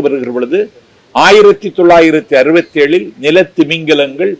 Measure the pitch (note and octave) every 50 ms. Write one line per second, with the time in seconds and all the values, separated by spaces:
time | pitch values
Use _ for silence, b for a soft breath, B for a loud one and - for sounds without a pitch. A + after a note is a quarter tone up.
0 | C#3+ C3+ C#3 C3+ B2 A#2+ A#2+ B2 B2 B2 D#3 G3 G#3+ - _ _ _ _ _ _
1 | _ _ - A#2+ D#3 F#3 G3+ G#3+ G3+ G3+ F#3+ - - F#3 - - F3 E3+ F3 E3+
2 | E3 D#3+ D3+ D#3 - - D3 C3 C3 D3+ D#3+ F3 E3 - - D3+ C#3+ C#3+ E3 F#3
3 | G3+ - - - C3 D3 D#3+ F#3 F#3 F#3+ - F3 D#3 C#3+ E3 E3 D#3+ D3+ D#3 C#3+
4 | C#3 C3+ C3+ C#3+ F#3 G3+ F#3